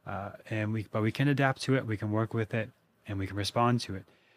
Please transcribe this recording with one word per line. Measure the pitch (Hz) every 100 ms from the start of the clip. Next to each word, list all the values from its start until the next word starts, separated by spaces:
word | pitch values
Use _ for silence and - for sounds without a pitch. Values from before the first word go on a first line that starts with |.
| -
uh, | 95 101 - -
and | 110 107
we, | 110 101
but | 113
we | 110
can | - 139
adapt | 139 139 135
to | - 131
it, | 110
we | 107
can | 107
work | 107 113
with | 113 110
it, | 117 110 - _ _ -
and | 101
we | 92
can | 98
respond | 98 - 117 120
to | -
it. | 95 - _ _